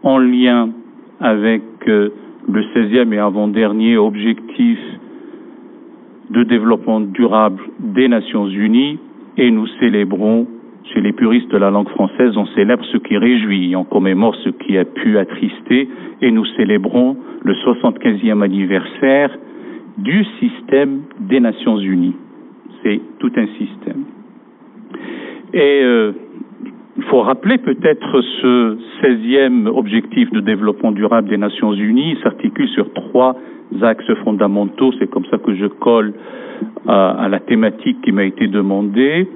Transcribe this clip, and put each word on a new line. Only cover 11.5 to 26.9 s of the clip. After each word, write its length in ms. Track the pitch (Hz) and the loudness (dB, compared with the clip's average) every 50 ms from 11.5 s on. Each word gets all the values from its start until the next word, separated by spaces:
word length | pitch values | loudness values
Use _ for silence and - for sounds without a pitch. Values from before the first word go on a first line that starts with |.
de 60 | - | 0
la 140 | 101 101 98 | 2 2 4
langue 180 | 101 101 104 - | 2 2 0 -2
française, 480 | - - 101 98 - - 127 120 104 | -2 -2 -2 -2 2 2 2 2 2
on 100 | 104 104 | 0 -4
célèbre 380 | - - - 101 104 123 117 - | -2 0 2 4 4 2 0 0
ce 140 | - - 113 | -4 -4 -4
qui 180 | - - 104 | -2 -2 -2
réjouit, 580 | 101 110 120 123 117 107 107 98 95 92 87 90 | 2 2 2 2 2 0 0 0 0 0 0 -2
on 80 | 92 | -2
commémore 540 | 85 - - 101 92 95 95 95 110 113 104 - - | -4 0 0 0 2 2 2 2 2 2 0 -2 -6
ce 60 | 98 | -6
qui 280 | 85 - - - 98 95 | -6 -6 -4 -2 0 0
a 60 | 87 | 0
pu 340 | - - - - 113 107 101 | -2 -4 -2 0 2 2 2
attrister, 680 | 95 - - - - 101 - - - - 117 131 139 123 - - - - - - | 0 -2 -4 -6 -6 -6 -6 -10 -4 0 0 0 0 -2 -8 -16 -16 -16 -8 0
et 80 | 131 123 | 2 2
nous 140 | 113 113 107 - - | 2 2 0 -2 -2
célébrons 600 | - 110 98 104 101 95 107 - 123 123 131 135 - - - - - | -2 0 2 2 0 0 0 2 2 2 2 0 -4 -10 -14 -16 -4
le 120 | - - 95 | -2 -2 -2
soixante-quinzième 880 | - - - 120 - - 120 110 - - 120 107 98 92 110 107 104 | 0 2 0 0 2 0 -2 -2 0 0 0 0 2 0 0 2 2
anniversaire 920 | 101 98 92 98 98 92 98 92 85 - - - 139 135 135 143 143 139 - - - - - - - - - - - - - - | 2 0 0 0 0 0 0 -2 -2 -6 -6 -2 2 4 4 4 2 0 -2 -8 -18 -18 -20 -18 -16 -16 -16 -16 -18 -14 -10 -6
du 260 | 196 120 - 214 208 - - - | -4 0 2 0 0 0 -2 -2
système 600 | 123 117 - - - - 131 139 143 139 135 139 151 - - - | -2 -2 -2 -6 -2 2 2 2 2 2 -2 -4 -8 -12 -12 -12
des 220 | 107 95 123 131 | -2 0 2 2
Nations 380 | 120 113 104 - - 120 110 104 | 2 2 0 -2 0 0 0 0
Unies. 360 | 98 95 95 87 87 90 90 - - - - - - - - - - - - - - | 0 0 0 2 0 0 -2 -6 -12 -20 -20 -20 -20 -20 -20 -20 -20 -20 -20 -4 -2
C'est 160 | - 104 - - - - - | -2 -2 -2 -4 -10 -10 -6
tout 140 | - 123 - | -4 -2 0
un 120 | 120 110 104 - - | -2 -2 -2 -4 -8
système. 460 | 104 - - - - - - 135 143 - - - - - - - - - _ _ - - - - - - - - - - - - - - - - - - | -8 -8 -8 -12 -12 -10 -8 -8 -10 -12 -16 -20 -20 -20 -20 -20 -20 -20 _ _ -20 -20 -20 -20 -20 -18 -16 -16 -14 -14 -14 -14 -14 -16 -16 -18 -14 -4
Et, 280 | - - 143 143 143 139 | 0 2 4 4 4 4
euh, 300 | 135 123 120 117 110 104 98 - - - - - - - - - - - - - - - | 4 4 4 4 2 0 -2 -6 -14 -16 -16 -16 -16 -16 -14 -16 -16 -16 -16 -18 -20 -12